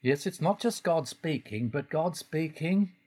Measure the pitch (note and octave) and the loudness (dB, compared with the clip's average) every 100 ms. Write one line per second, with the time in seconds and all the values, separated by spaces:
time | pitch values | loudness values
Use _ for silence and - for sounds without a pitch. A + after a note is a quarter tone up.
0 | B2+ C#3+ F#3+ F#3 D#3+ G3+ A#3 - - E3 | 4 2 0 0 0 2 0 -2 0 0
1 | C3+ - E3 C#3+ - G#2+ A#2 C#3+ C#3 D#3 | 0 -6 -4 -4 -4 -4 -2 -2 -2 -2
2 | E3+ - - D#3 D#3+ D3+ D#3+ F#3+ G3 - | -2 -4 -6 -4 -4 -4 0 2 2 -2